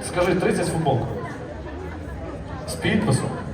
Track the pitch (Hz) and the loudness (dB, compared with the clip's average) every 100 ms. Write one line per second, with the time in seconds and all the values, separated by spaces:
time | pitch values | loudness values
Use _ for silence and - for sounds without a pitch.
0 | - 185 180 170 214 180 165 160 160 127 | -2 2 4 6 4 4 2 2 4 2
1 | - - - - - - - - 381 - | 0 -4 -6 -8 -8 -8 -8 -8 -8 -8
2 | - - - - - - - - 165 220 | -8 -8 -8 -8 -8 -8 -6 -2 2 4
3 | - 131 - - - | 4 2 2 -4 -6